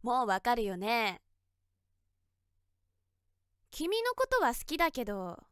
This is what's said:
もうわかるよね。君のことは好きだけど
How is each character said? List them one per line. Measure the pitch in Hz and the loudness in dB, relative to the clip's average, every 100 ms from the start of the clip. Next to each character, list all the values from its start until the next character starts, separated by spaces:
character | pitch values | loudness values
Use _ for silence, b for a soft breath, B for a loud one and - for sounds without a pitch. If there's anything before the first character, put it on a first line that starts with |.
も | 233 247 233 | 0 0 2
う | |
わ | 190 | 2
か | 240 240 | 2 2
る | |
よ | 208 180 | 0 -2
ね。 | 208 233 214 180 _ _ _ _ _ _ _ _ _ _ _ _ _ _ _ _ _ _ _ _ _ _ _ _ _ | 0 2 2 -2 _ _ _ _ _ _ _ _ _ _ _ _ _ _ _ _ _ _ _ _ _ _ _ _ _
君 | - 330 440 | -8 -2 0
の | 480 | 0
こ | 494 523 | 0 2
と | 508 | 4
は | 285 | 2
好 | 247 - | 0 -6
き | 330 | 0
だ | 330 | 0
け | 254 | 0
ど | 208 202 180 170 - | -6 -6 -8 -10 -18